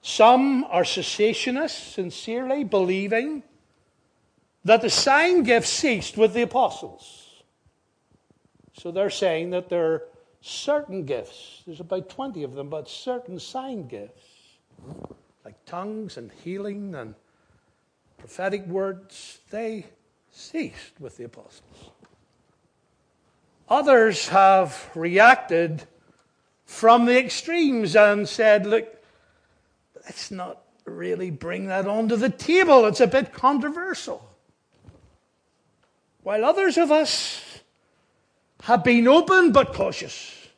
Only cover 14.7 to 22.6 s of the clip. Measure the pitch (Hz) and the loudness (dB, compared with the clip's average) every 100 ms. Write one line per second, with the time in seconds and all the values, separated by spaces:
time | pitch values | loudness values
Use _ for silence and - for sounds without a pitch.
14.7 | _ - - - - _ _ - 104 _ | _ -20 -20 -20 -20 _ _ -20 _ _
15.7 | 175 202 214 208 - 113 _ 170 190 202 | -14 -12 -12 -14 -16 -20 _ -14 -12 -12
16.7 | 196 202 156 113 104 _ _ _ _ _ | -12 -12 -14 -16 -20 _ _ _ _ _
17.7 | _ _ _ _ _ - - 190 202 190 | _ _ _ _ _ -20 -8 -8 -8 -8
18.7 | 190 196 185 190 - - - _ 208 226 | -8 -6 -10 _ -20 -20 -20 _ -12 -10
19.7 | 220 - _ _ _ _ _ - 330 294 | -12 -16 _ _ _ _ _ -14 -10 -10
20.7 | - - _ 135 - 120 - 104 _ _ | -14 -20 _ -20 -18 -20 -20 -20 _ _
21.7 | _ - _ _ _ _ _ _ _ | _ -20 _ _ _ _ _ _ _